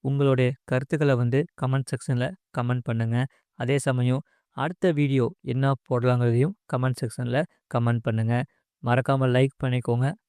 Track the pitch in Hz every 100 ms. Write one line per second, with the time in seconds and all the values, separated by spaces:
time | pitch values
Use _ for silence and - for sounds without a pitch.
0 | 135 139 139 131 123 127 - 131 135 156
1 | 143 127 120 131 170 - 131 135 127 127
2 | - 123 127 190 _ - 120 127 - 117
3 | 113 120 131 _ _ - 120 143 139 127
4 | 123 131 - _ _ - 143 180 185 147
5 | 143 135 120 - - 127 135 135 _ 123
6 | 123 123 120 117 147 202 _ 127 131 123
7 | 113 - 123 123 175 _ _ 127 117 117
8 | 120 110 113 120 143 _ _ _ 131 123
9 | 127 135 131 123 139 _ 131 123 117 120
10 | 135 202